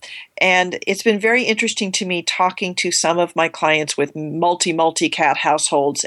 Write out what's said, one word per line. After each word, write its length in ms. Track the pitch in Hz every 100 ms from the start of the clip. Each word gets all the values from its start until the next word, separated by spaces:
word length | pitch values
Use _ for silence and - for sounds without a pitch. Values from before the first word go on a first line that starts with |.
| - - - -
And 400 | 185 185 180 175 -
it's 160 | 196
been 180 | 233 208
very 240 | 220 240
interesting 480 | 247 214 226 - 196
to 120 | 185
me 180 | 185 175
talking 520 | 170 - 185 185 185 180
to 100 | 180
some 260 | 175 160 170
of 180 | 175 -
my 120 | 165
clients 480 | - 156 156 151 -
with 200 | 143 156
multi, 560 | 156 151 170 175 190
multi-cat 680 | 160 165 160 165 - 156 135
households 680 | 160 151 - 151 139 143